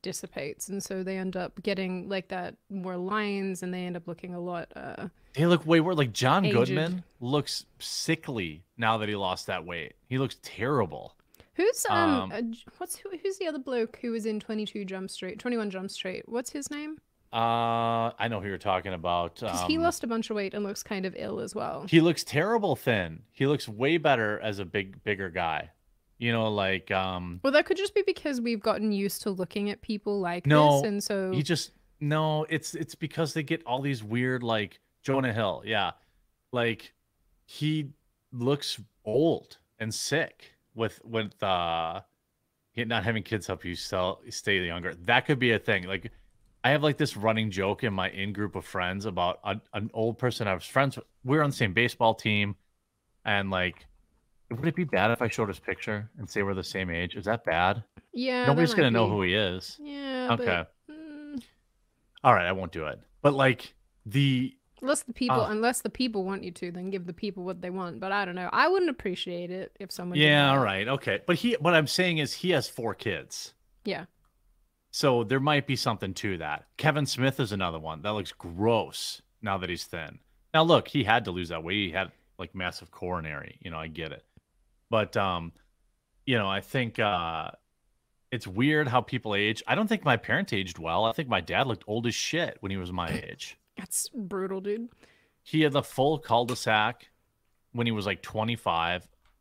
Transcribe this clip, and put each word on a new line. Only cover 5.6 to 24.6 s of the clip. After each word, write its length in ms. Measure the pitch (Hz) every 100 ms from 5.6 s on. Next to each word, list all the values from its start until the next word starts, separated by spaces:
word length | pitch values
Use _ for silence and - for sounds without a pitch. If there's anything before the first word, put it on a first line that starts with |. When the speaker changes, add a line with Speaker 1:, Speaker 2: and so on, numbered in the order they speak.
| 156
Speaker 2:
way 140 | 165
worse. 160 | 160 170
Like, 160 | 131
John 320 | 101 127 170
Speaker 1:
aged. 100 | 180
Speaker 2:
Goodman 500 | 123 131 135 165 180 - _
looks 460 | 123 147 143 - - _
sickly 840 | - - - 165 - 120 85 76 - -
now 200 | 113 113
that 100 | 107
he 60 | 104
lost 300 | 95 92 -
that 180 | 92
weight. 300 | 85 85 78 - _
He 100 | 131
looks 200 | 135 -
terrible. 760 | - - 117 147 92 - - - _ _ -
Speaker 1:
Who's, 300 | - 381 508 440
um, 80 | 349
Speaker 2:
Um, 340 | 330 - 190
Speaker 1:
uh, 100 | 208
J-, 220 | 233 233 - -
what's, 180 | 359 -
who, 140 | 403 349
who's 160 | 392 381
the 80 | 349
other 120 | 294
bloke 400 | 262 247 226 -
who 120 | 240
was 120 | 226 214
in 140 | 214
twenty-two 440 | - 220 208 214
Jump 260 | 196 190 190
Street, 280 | - 185 214
twenty-one 320 | 247 233 208
Jump 200 | 190 190
Street? 340 | - 190 185 -
What's 240 | 233 254
his 200 | 294 277
name? 280 | 294 302 311 _ _ _
Speaker 2:
Uh, 800 | 113 117 117 117 117 117 117 117 -
I 80 | 113
know 120 | 110
who 80 | 101
you're 100 | 92
talking 340 | 104 92 92
about. 440 | 90 87 87 85 -
Speaker 1:
'Cause 260 | 117 90 90
he 80 | 330
Speaker 2:
Um, 60 |
Speaker 1:
lost 180 | 339 339
a 60 | 240
bunch 220 | 226 220
of 60 | 214
weight 160 | 196
and 100 | 208
looks 180 | 202 202
kind 240 | - 202 190
of 80 | -
ill 220 | - -
as 160 | -
well. 320 | - - 135 160
Speaker 2:
He 120 | 160
looks 240 | 165 -
terrible 500 | - 143 190 233 202
thin. 480 | 127 - 110 85 80 -
He 160 | - 135
looks 220 | 147 -
way 300 | 104 135 170
better 420 | 151 131 107 104
as 180 | 110
a 60 | 101